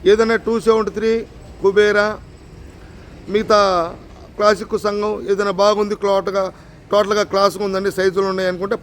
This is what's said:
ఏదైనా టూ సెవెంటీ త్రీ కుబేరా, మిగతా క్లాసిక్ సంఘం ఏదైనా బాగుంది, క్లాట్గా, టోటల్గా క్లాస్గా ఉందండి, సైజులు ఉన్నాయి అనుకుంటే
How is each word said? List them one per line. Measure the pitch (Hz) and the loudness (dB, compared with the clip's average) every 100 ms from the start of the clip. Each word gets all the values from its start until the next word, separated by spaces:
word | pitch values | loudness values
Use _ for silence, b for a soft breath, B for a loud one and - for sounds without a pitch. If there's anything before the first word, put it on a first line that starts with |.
| 185 | 4
ఏదైనా | 214 226 226 - | 2 2 0 0
టూ | 226 | 0
సెవెంటీ | 202 220 208 185 | 2 2 0 -2
త్రీ | 220 226 - - - - | -2 -2 -4 -18 -20 -2
కుబేరా, | 196 196 208 208 208 208 - - - - - B B B B B - | 0 4 4 2 0 -6 -16 -20 -20 -20 -20 B B B B B -4
మిగతా | 202 220 214 196 180 170 190 - - - - | -4 2 4 4 0 -2 -8 -20 -20 -20 0
క్లాసిక్ | 208 214 214 214 | 2 2 -2 -4
సంఘం | 208 208 208 208 180 | -2 -2 -4 -6 -4
ఏదైనా | 196 202 185 | -2 -2 2
బాగుంది, | 202 208 208 202 | 2 2 -2 -2
క్లాట్గా, | 202 196 190 196 190 B B B - | 0 0 0 -4 -4 B B B -2
టోటల్గా | 202 202 208 202 | 0 2 0 0
క్లాస్గా | 190 196 185 202 | 2 0 0 -4
ఉందండి, | 190 196 190 | -2 -4 0
సైజులు | 190 185 196 | 0 0 -2
ఉన్నాయి | 190 185 | -2 -4
అనుకుంటే | 180 196 220 | -4 -6 -2